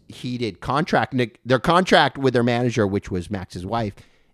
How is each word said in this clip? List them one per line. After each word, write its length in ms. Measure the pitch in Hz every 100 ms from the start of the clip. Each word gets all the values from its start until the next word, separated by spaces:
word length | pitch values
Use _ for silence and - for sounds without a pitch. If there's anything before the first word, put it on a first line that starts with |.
| -
heated 520 | - 123 123 117 87
contract. 520 | - 135 - 139 113 127
Nick, 240 | 120 - 117
their 120 | 131
contract 640 | - 170 190 185 143 -
with 160 | 131 123
their 80 |
manager, 420 | 120 120 123 113 101
which 240 | 98 -
was 220 | 92 85
Max's 340 | 104 90 90 92
wife, 300 | 117 107 - - _ _